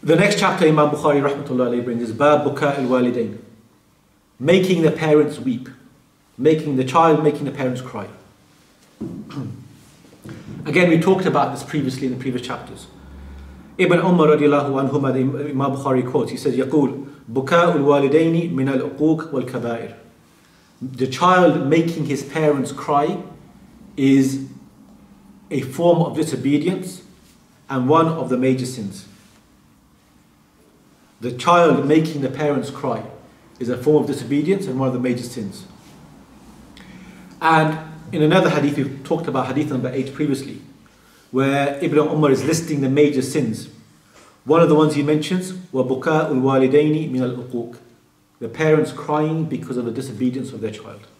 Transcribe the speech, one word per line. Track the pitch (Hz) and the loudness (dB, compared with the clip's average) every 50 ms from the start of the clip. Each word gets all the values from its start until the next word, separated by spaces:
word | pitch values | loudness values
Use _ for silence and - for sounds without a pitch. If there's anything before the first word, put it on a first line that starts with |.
| - 147 | 4 4
The | 156 | 4
next | 165 196 202 208 - | 4 4 4 2 2
chapter | 208 185 - - 175 | 0 0 0 2 4
Imam | 156 156 151 151 147 | 4 4 4 4 2
Bukhari | 143 - - 156 143 143 | 2 0 0 2 2 2
rahmatullahi | 139 139 139 139 139 - 131 123 127 120 120 123 | 2 0 -2 -4 -6 -4 -2 0 0 0 0 -2
alayhi | 113 | -2
brings | 123 120 117 | -4 -4 -4
is | 120 110 110 | -4 -6 -4
Bab | 107 139 147 151 139 - | 0 4 4 4 4 2
Buka | 147 127 - 151 143 139 - | 0 -2 0 -2 -2 0 -2
al-Walidain, | 131 120 127 127 123 123 117 123 113 107 104 - - - - _ _ _ _ _ _ _ _ _ _ _ _ _ _ _ _ _ | -2 0 2 2 2 2 0 -2 -4 -4 -6 -12 -16 -20 -20 _ _ _ _ _ _ _ _ _ _ _ _ _ _ _ _ _
making | 120 147 180 190 185 190 190 170 165 | 2 4 4 4 4 4 2 4 4
the | 156 | 2
parents | - - 160 156 151 151 147 131 - - | 2 2 0 4 4 4 4 2 0 -6
weep, | - - 120 - - - - - - - _ _ _ _ _ _ _ _ _ - | -4 -4 -4 -4 -6 -12 -18 -20 -20 -20 _ _ _ _ _ _ _ _ _ 0
making | 127 151 160 156 151 151 139 131 | 2 2 2 2 0 -2 -2 -2
the | 127 | -2
child, | 127 - 170 165 165 156 147 156 | 0 2 4 4 6 4 4 4
making | 151 143 - 147 | 2 0 0 -6
the | 135 | -8
parents | 127 - 135 127 123 117 | -6 -4 -4 -4 -4 -6
cry. | - - - 110 98 92 - - - _ _ _ _ _ _ _ _ _ _ _ _ _ _ _ | -10 -10 -10 -12 -12 -12 -14 -20 -20 _ _ _ _ _ _ _ _ _ _ _ _ _ _ _
<clears throat> | - - - - - - - 139 131 107 - - - - - - - - _ _ _ - - _ _ - - - - - - - - | -12 -12 -12 -14 -16 -14 -10 -10 -10 -10 -10 -14 -16 -20 -20 -20 -20 -20 _ _ _ -20 -20 _ _ -18 -18 -18 -18 -16 -16 -14 -10
Again, | - - - 185 175 | -2 2 2 4 4
we | 160 165 | 4 4
talked | 165 190 190 190 175 | 4 4 2 2 2
about | 160 139 143 139 131 - | 0 2 2 0 0 -2
this | - | -8
previously | - - - 151 135 127 123 - 143 131 | -12 -6 -6 -4 -4 -4 -4 -4 -4 -6
in | 123 | -6
the | 123 | -4
previous | - 135 123 120 120 - | -6 -6 -6 -6 -8 -8
chapters. | 123 - - - - - - - - - - - - - - - - - - - - - - - - - | -10 -10 -12 -16 -18 -18 -20 -20 -20 -20 -20 -20 -20 -20 -18 -18 -18 -18 -20 -20 -20 -20 -20 -20 -2 0
Ibn | 185 - 175 170 | 2 4 4 4
Umar | 160 185 180 165 156 147 | 4 4 4 4 6 6
radiallahu | 151 143 143 143 143 147 139 135 135 135 139 127 | 6 6 6 4 4 4 2 0 -2 -2 -2 0
anhuma, | 123 147 135 135 | 0 0 0 0
the | 127 135 | 0 0
Im-, | 131 135 147 | 0 0 -2
Imam | 151 143 147 139 131 139 139 127 | -4 -6 -4 -4 -2 -2 -2 -2
Bukhari | - - 143 131 127 120 - | -4 -2 0 0 0 0 0
quotes, | - 143 120 - | -2 -2 -2 -2
he | - - | -6 -4
says, | - 147 120 | -4 -2 0
"يقول | 123 131 131 - 156 139 120 - - - - - - - - | 0 -2 0 2 2 2 2 -2 -6 -12 -14 -16 -20 -18 -6
بكاء | 113 135 131 131 170 170 175 170 151 | -6 -4 -2 2 2 4 4 4 2
الوالدين | 147 139 143 143 143 139 135 139 156 165 165 165 170 - - 127 | 2 2 4 4 4 4 2 2 2 0 2 2 0 -2 -2 -2
من | 127 135 139 | -2 -2 0
العقوق | 139 131 120 - - - 151 156 160 156 - - - | 0 -2 -4 -4 -4 0 2 2 2 0 -2 -6 -6
والكبائر." | 131 120 - - 156 - 117 113 113 110 101 - - - - _ _ _ _ _ _ _ _ _ _ _ _ _ _ | -6 -6 -6 -8 -6 -6 -6 -6 -6 -8 -12 -14 -18 -20 -20 _ _ _ _ _ _ _ _ _ _ _ _ _ _
The | - 131 - - 127 127 | -14 -12 -6 -4 -4 -4
child | - - 175 175 185 185 180 165 139 - 131 135 | -2 0 2 4 4 6 6 4 4 2 2 2
making | 151 165 160 170 - 160 151 | 2 2 2 0 -2 -4 -4
his | - 143 127 - | -4 -4 -6 -6
parents | - - 160 156 151 147 135 123 - | -6 -4 0 2 2 2 0 -2 -6
cry | - - - - 151 143 151 170 196 - - - - - - - _ - - - - - - - - - | -6 -12 -6 0 0 2 2 0 -2 -4 -8 -14 -18 -20 -20 -20 _ -20 -20 -20 -20 -20 -20 -18 -6 0
is | 135 135 135 135 131 131 - - - - - - - - _ _ - - - - - _ - _ _ _ - - _ _ | 2 4 6 6 4 2 0 -6 -10 -10 -16 -20 -20 -20 _ _ -20 -20 -20 -20 -20 _ -20 _ _ _ -20 -20 _ _
a | 160 139 | -6 -6
form | - - - - 165 175 175 160 | -4 -6 -6 0 2 4 4 4
of | 165 - 120 | 2 0 0
disobedience | 147 151 139 - 120 113 139 147 147 151 180 190 185 - - - - - - - _ _ _ _ _ _ _ _ _ _ _ | -4 -4 -2 -4 -4 -2 0 0 2 2 0 -2 -4 -6 -10 -14 -16 -20 -20 -20 _ _ _ _ _ _ _ _ _ _ _
and | 135 131 123 127 | -4 -4 2 4
one | 151 160 165 165 | 4 4 4 2
of | 165 165 127 120 | 0 -4 -4 -2
the | 127 123 | -2 0
major | 127 131 131 127 127 | 2 2 0 0 -2
sins. | - - 113 104 98 92 - - - - - _ _ _ _ _ _ _ _ _ _ _ _ _ _ _ _ _ _ _ _ _ _ _ _ _ _ _ _ _ _ _ _ _ _ _ _ _ _ _ _ | -8 -8 -8 -10 -10 -10 -12 -18 -20 -20 -20 _ _ _ _ _ _ _ _ _ _ _ _ _ _ _ _ _ _ _ _ _ _ _ _ _ _ _ _ _ _ _ _ _ _ _ _ _ _ _ _
The | - 123 | -8 -8
child | 123 127 - 175 175 175 170 160 135 - 135 139 | -8 -4 0 2 4 6 6 4 4 2 2 4
making | 151 160 160 - - 147 | 4 4 2 2 -4 -4
the | 135 127 | -4 -4
parents | - - 151 147 143 131 113 - | -4 -2 -2 -2 0 -2 -4 -6
cry | - - - 131 117 107 - - - - - - _ _ _ - _ - | -10 -8 -6 -6 -6 -6 -8 -12 -16 -20 -20 -20 _ _ _ -20 _ -10
is | 127 117 | -6 -6
a | 123 - | -4 -2
form | - 147 151 151 123 | 2 2 4 4 2
of | 117 | 0
disobedience | 135 - 120 113 139 143 151 160 196 196 - 139 | -4 -6 -4 -2 -2 -2 0 0 0 -2 -2 -6
and | 127 131 | -4 -2
one | 131 131 | -2 -2
of | 123 | -2
the | 123 | -2
major | 123 127 120 110 - | -2 -2 -4 -4 -6
sins. | - - 123 107 98 92 - - - - - - - - - - - - - - _ - - - - - - - - - - - - - - - - - - - - - - | -10 -10 -10 -10 -10 -12 -14 -18 -20 -20 -20 -20 -20 -20 -20 -20 -20 -20 -20 -20 _ -20 -20 -20 -20 -20 -20 -20 -20 -20 -20 -20 -20 -20 -20 -20 -20 -20 -20 -20 -20 -18 -4
And | - 160 160 160 156 156 156 - - - - - - - | 0 2 4 4 2 2 -2 -4 -8 -14 -16 -18 -16 -8
in | - 160 | -2 0
another | 151 151 170 190 180 - | 2 4 4 4 4 4
hadith, | 156 151 139 147 139 - | 2 2 0 0 0 0
we've | 131 127 - - - | -4 -4 -6 -12 -6
talked | - 170 165 - - | -4 -4 -4 -4 -4
about | 123 135 - 131 | -4 -4 -4 -2
hadith | 127 143 151 139 | -2 -2 -2 -2
number | 143 127 120 127 | -4 -4 -4 -4
eight | 127 139 127 - - | -4 -4 -6 -6 -4
previously, | - 151 143 135 - - - 76 - - - - _ _ _ _ _ _ _ _ _ _ _ | -4 -2 -2 -2 -4 -4 -12 -14 -16 -18 -20 -20 _ _ _ _ _ _ _ _ _ _ _
where | - 131 135 135 139 143 139 139 139 - - | -2 0 0 2 2 0 0 -2 -2 -4 -4
Ibn | - 135 151 | 0 2 2
Umar | 147 - 165 151 156 143 | 2 2 2 2 4 4
is | 135 123 139 | 4 2 2
listing | 139 160 160 - - 151 143 | 0 0 -2 -2 -4 -4 -2
the | 135 131 | 0 0
major | 135 147 151 143 - 131 123 | 4 4 4 4 4 0 -2
sins. | - - 160 127 113 107 - - - - - - _ _ _ _ _ _ - - - _ _ _ | -2 -2 -2 -2 -2 -4 -6 -10 -16 -20 -20 -20 _ _ _ _ _ _ -20 -20 -20 _ _ _
One | - 151 165 | 2 4 4
of | 170 151 | 6 6
the | 151 | 6
ones | 151 156 151 147 | 4 4 4 2
he | 143 143 | 0 0
mentions, | 147 151 151 151 - 185 180 180 - - - - - - | 2 0 0 0 -2 -2 -4 -4 -4 -10 -12 -14 -8 -4
وَبُكَاءُ | 131 127 127 135 131 - 165 160 156 165 - | -2 -2 -2 -2 -4 -2 0 0 0 0 0
الْوَالِدَيْنِ | 147 127 127 135 135 135 131 131 135 147 151 151 151 156 - 131 | 0 0 2 2 2 4 2 4 4 4 4 4 2 0 -2 -4
مِنَ | 127 127 127 123 127 | -4 -2 -2 -2 -4
الْعُقُوقِ, | 127 117 - - 120 117 - - - - _ _ _ _ _ _ _ _ _ _ _ | -8 -10 -8 -8 -8 -8 -8 -12 -20 -20 _ _ _ _ _ _ _ _ _ _ _
the | 120 113 | -14 -12
parents | - - 156 156 156 151 - - | -6 -2 2 4 4 4 2 0
crying | - - - - 151 151 156 156 160 160 160 | -4 -10 -6 -4 -2 0 0 0 -2 -2 -4
because | - 131 117 - - 127 | -4 -4 -8 -8 -6 -6
of | 123 120 | -6 -4
the | 117 | -4
disobedience | 110 135 127 - 110 101 123 127 123 135 127 - - | -6 -6 -8 -10 -8 -2 -2 -2 -2 -2 -8 -10 -10
of | 113 | -8
their | 104 107 | -8 -8
child. | 104 - - - 104 104 - - _ _ | -8 -8 -16 -18 -18 -20 -20 -20 _ _